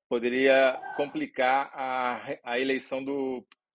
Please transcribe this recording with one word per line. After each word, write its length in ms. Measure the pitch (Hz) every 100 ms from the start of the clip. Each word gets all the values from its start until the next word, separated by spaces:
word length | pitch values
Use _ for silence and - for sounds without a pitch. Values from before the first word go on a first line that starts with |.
| -
poderia 720 | 120 120 127 135 135 131 131 - -
complicar 760 | 143 156 143 - 127 135 139
a 440 | 139 131 131 123 117
re-, 220 | 123 143
a 160 | 123 120
eleição 440 | 135 131 - 135
do 400 | 135 139 135 127 - _ _